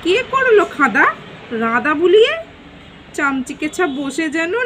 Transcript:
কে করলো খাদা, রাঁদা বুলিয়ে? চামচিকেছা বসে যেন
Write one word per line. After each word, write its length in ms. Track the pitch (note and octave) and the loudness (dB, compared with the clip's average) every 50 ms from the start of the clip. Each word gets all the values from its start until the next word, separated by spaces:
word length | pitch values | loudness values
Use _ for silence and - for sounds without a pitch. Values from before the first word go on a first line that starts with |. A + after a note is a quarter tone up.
কে 200 | - E4 F#4 B4+ B4 - | -2 0 0 0 0 -2
করলো 340 | B4+ C5+ C5 B4+ A4 G4 E4+ | -2 0 2 4 4 4 2
খাদা, 500 | F4 - - C#4+ A#3 G3+ G#3 - C#5+ D#5+ - - - - - - - | 2 0 0 0 2 2 2 2 2 0 -4 -10 -20 -20 -20 -14 -10
রাঁদা 440 | A#3+ A3 A3+ A3+ A3+ B3 A3 D4 D#4 | -6 -4 -2 -2 -2 -2 0 -2 0
বুলিয়ে? 600 | D4 F4 F#4 F#4 G#4+ A#4 C#5 D#5+ E5 E5 - - - - - - - - - - - - - - | 2 2 4 6 6 6 4 2 -4 -10 -14 -18 -20 -20 -20 -20 -20 -20 -20 -20 -20 -20 -14 -6
চামচিকেছা 720 | - D4 C#4 C4+ C4+ B3+ - C4+ - D4 D4+ - - F#4 | -4 -4 -2 -2 -4 -6 -8 -8 -8 -8 -6 -4 -2 -4
বসে 420 | D4+ C4 C#4 C#4+ C4+ C4+ E4 D#4+ D#4 | -2 -2 -4 -6 -6 -4 -4 -4 -4
যেন 220 | C4+ D#4+ E4 F4 F#4+ A#4+ B4 | -2 -4 -2 -2 -2 -2 0